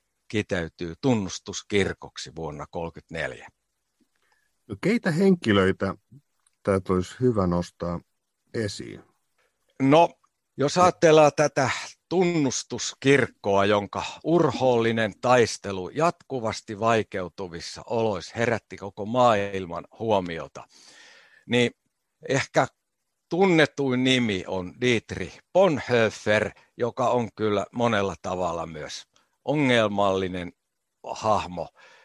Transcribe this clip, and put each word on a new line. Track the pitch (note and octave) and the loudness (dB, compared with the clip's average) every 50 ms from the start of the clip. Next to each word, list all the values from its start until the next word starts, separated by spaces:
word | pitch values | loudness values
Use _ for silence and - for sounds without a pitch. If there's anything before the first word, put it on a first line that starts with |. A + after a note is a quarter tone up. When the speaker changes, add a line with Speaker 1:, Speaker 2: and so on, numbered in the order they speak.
| _ _ _ _ _ - | _ _ _ _ _ -6
Speaker 1:
kiteytyy | - G#2+ G2 - G2+ F2+ E2 D#2 _ - F2 E2 E2 _ | -4 -4 -2 -2 -4 -4 -4 -6 _ -10 -10 -10 -10 _
tunnustuskirkoksi | - C3+ B2 G#2+ F#2+ F2 - - - G#2 F#2+ - - - G#2 G2+ F#2+ F2 D#2 _ - - _ - - - - | 0 0 0 0 -2 -6 -8 -12 -14 -12 -14 -12 -10 -2 0 0 0 0 -4 _ -14 -20 _ -16 -16 -14 -12
vuonna | E2 D#2+ D2+ D2 D2 D2 - | -10 -10 -10 -10 -12 -14 -12
kolmekymmentäneljä. | - F2+ E2+ E2 - - _ _ D#2+ E2 D2 C2 B1 - - - _ _ _ _ _ _ _ _ _ _ _ _ _ _ _ _ _ _ _ _ _ _ _ | -10 -10 -10 -10 -10 -14 _ _ -10 -8 -8 -8 -10 -12 -18 -20 _ _ _ _ _ _ _ _ _ _ _ _ _ _ _ _ _ _ _ _ _ _ _
Speaker 2:
No, | - G#2 - | -16 -12 -4
keitä | - E3+ A#3 A#3 - G3 | -2 -2 -2 0 0 -2
henkilöitä | D3 E3 G3 G3 F#3 F3 - A2+ G2+ G2+ F#2+ F#2+ F#2 - G2+ F#2+ F2 - _ _ A#2+ C#3+ _ _ _ _ _ _ _ _ - | 0 2 4 4 4 4 4 2 4 4 4 2 2 0 -4 -6 -6 -8 _ _ -20 -20 _ _ _ _ _ _ _ _ -2
täältä | G#2 G2 G2 F#2+ - F#2 | 0 0 0 2 0 0
olisi | F#2 F2+ - - - | 0 0 -2 -6 -2
hyvä | B2+ B2 A#2 G#2 F#2 | 0 0 2 2 0
nostaa | F2+ F2 F2 F2 - _ - E2+ F2 F2 E2 - _ _ _ _ _ _ _ _ _ - | 0 0 -2 -2 -6 _ -10 -8 -8 -8 -8 -10 _ _ _ _ _ _ _ _ _ -8
esiin? | B2 A2 G2+ - - - A1 G#1 F#2+ - _ _ _ _ _ _ _ _ _ _ _ _ _ _ - C3+ | -6 -6 -6 -8 -10 -14 -14 -16 -18 -20 _ _ _ _ _ _ _ _ _ _ _ _ _ _ -2 2
Speaker 1:
No, | C3+ C#3+ E3 E3+ E3+ - _ _ _ _ _ _ _ _ | 6 6 6 6 4 0 _ _ _ _ _ _ _ _
jos | C#3+ C3+ C#3+ - F3+ | -4 -2 -2 2 4
ajatellaan | F3+ F3+ - - - D#3+ D#3 D#3 D3+ C#3+ - | 4 4 4 4 4 6 8 8 8 6 6
tätä | - D3+ D3 - D3+ C3+ A#2 - - - - - _ _ - | 4 0 0 2 0 0 0 -2 -4 -10 -14 -16 _ _ -4
tunnustuskirkkoa, | E3 F3+ F#3 F3 F3 D#3+ C#3+ B2+ - - - - B2 A2 - - - _ - C3+ C#3+ C3+ A#2 - - _ - G#2 G2 G2 G2 | 0 0 2 2 2 2 0 0 -2 -4 -8 -10 -10 -8 -8 -10 -10 _ 2 4 4 4 2 0 -4 _ -2 0 2 2 4
jonka | G2+ G#2 G#2 G2+ F#2 - G2 - - - - - | 4 2 0 0 -4 -8 -8 -8 -8 -12 -10 -4
urhoollinen | D3+ E3 F3 - C3+ - - B2+ B2+ B2 A#2 A2+ A2+ A2+ A2+ A2+ G#2 - _ | 0 0 2 2 0 -2 0 0 2 2 2 2 0 0 0 -2 -4 -4 _
taistelu | - B2 B2+ B2 A2+ - - - - G2+ G2 F#2+ F2+ F2 | 0 2 4 4 4 2 0 -8 -10 -8 -8 -8 -8 -10
jatkuvasti | F2 C#3+ D#3+ F3 - _ _ - C3 B2+ A2 A2 - - - - A2 G2 | -4 -2 -2 -2 -2 _ _ -10 -10 -6 -6 -6 -6 -8 -10 -12 -8 -4
vaikeutuvissa | A2 A2+ A#2 A2 G2 _ - G2 F2+ E2 _ - G2 F2 E2 E2 - - - E2+ - | 0 0 2 0 0 _ -6 -10 -10 -10 _ -12 -12 -12 -12 -12 -14 -14 -14 -14 -10
oloissa | - A#2+ A2+ A2+ A2 G2+ F2 - - - | -6 -2 -2 0 0 -2 -4 -8 -10 -6
herätti | A2+ A#2 A#2+ A#2 G2+ _ - F2+ | -4 -2 -2 -2 -4 _ -12 -18
koko | - F#2+ G2 - - G2+ | -14 -14 -14 -12 -12 -10
maailman | G#2 A#2 B2+ B2 A#2+ A2 G2+ G2+ G2+ G2 F#2+ F#2+ E2 E2+ E2+ D2 - _ - | -6 0 4 4 4 4 2 0 -4 -6 -8 -8 -8 -10 -12 -12 -14 _ -8
huomiota, | A2 A2+ G#2 G2 F2+ F2 E2 E2 C#2 C#2 _ C2 - _ _ - - - - - - - - _ _ _ _ _ _ | -2 0 0 0 0 -2 -8 -10 -10 -12 _ -20 -20 _ _ -20 -20 -20 -20 -20 -20 -20 -20 _ _ _ _ _ _
niin | - A#2+ B2 A#2+ A#2+ - _ _ _ _ _ _ _ _ _ - - | -2 0 2 2 0 -2 _ _ _ _ _ _ _ _ _ -6 -4
ehkä | C3 C3+ - - - D#3+ C3+ - _ _ _ _ _ _ _ _ _ _ _ - | -2 -2 -2 0 0 0 0 0 _ _ _ _ _ _ _ _ _ _ _ -6
tunnetuin | E3+ E3+ G3 G3 E3+ D#3+ D3 - - - C#3 C3 B2+ B2+ B2+ | 0 2 4 4 6 4 4 2 2 -2 -2 -2 0 0 2
nimi | C3 C3 B2+ A#2+ A2 G2 F2+ - | 2 2 2 2 0 -2 -4 -4
on | - F#2+ F#2 F2+ F2+ - A2+ | -6 -6 -6 -6 -8 -8 -4
Dietrich | B2 B2 A#2+ G#2 - - F#2 - F#2 D2 - - _ _ - | 0 0 0 0 -2 -6 -10 -10 -10 -12 -14 -20 _ _ 2
Bonhoeffer – | F3+ G3 F#3 D3+ - - - B2 A#2+ A2+ G#2 - - - G#2+ G#2+ G#2+ G2 F2+ - _ _ _ _ | 4 4 4 2 -2 -2 0 2 2 2 2 0 -4 -2 0 2 2 2 -2 -6 _ _ _ _
joka | - A#2+ A#2 - - B2+ A2+ | -6 -6 -6 -4 -2 -2 0
on | A#2+ B2 A#2 G2 _ | 0 0 -2 -4 _
kyllä | - G#2+ G#2+ G#2 G2 - - - | -4 -2 0 0 -2 -2 -4 -4
monella | A#2+ A#2 A#2 A2+ G2+ G2+ G2 E2+ - - | -2 0 0 2 0 0 -2 -4 -6 -8
tavalla | F#2 F#2 F2+ F2+ E2+ E2+ E2+ D#2+ | -6 -4 -4 -4 -4 -4 -6 -8
myös | D#2+ D#2+ D2+ D2 - - - - _ _ _ _ _ _ _ - | -10 -10 -12 -12 -12 -12 -14 -16 _ _ _ _ _ _ _ -6
ongelmallinen | B2+ C#3+ D3+ C#3+ B2+ B2 A#2 A2 G#2 G2+ G2+ G2+ G2 F#2+ F#2+ F#2+ F2+ F2+ F2+ F2 F2 - _ _ _ _ _ _ _ _ _ - - | -4 -2 0 2 2 4 4 2 2 0 0 0 2 2 0 -2 -4 -6 -8 -10 -10 -14 _ _ _ _ _ _ _ _ _ -12 -12
hahmo. | - - - A2 G#2 F#2 - F#2 F2+ E2+ D#2 - _ _ - - - _ | -10 -6 -2 0 0 0 -2 -4 -8 -10 -10 -12 _ _ -20 -20 -20 _